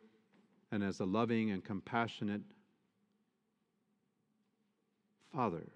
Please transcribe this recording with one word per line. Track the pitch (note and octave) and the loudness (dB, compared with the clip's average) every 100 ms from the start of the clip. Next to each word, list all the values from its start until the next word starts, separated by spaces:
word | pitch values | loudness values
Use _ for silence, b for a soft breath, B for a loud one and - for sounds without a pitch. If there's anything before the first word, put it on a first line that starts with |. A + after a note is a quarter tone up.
| - _ _ - _ _ _ | -12 _ _ -20 _ _ _
and | G#2 | 0
as | G2 F2+ | 0 0
a | F#2+ | 2
loving | G#2+ A#2 A2+ A2 | 2 4 2 2
and | F#2 | 0
compassionate | - F#2+ - A#2 A#2 - G#2 G#2 - - _ _ _ _ _ _ _ _ _ _ _ _ _ _ _ _ _ _ _ _ _ _ _ _ _ _ - | -4 -6 -2 0 0 -2 -4 -4 -8 -18 _ _ _ _ _ _ _ _ _ _ _ _ _ _ _ _ _ _ _ _ _ _ _ _ _ _ -8
Father. | C#3 A2 E2 - | -2 0 -2 -6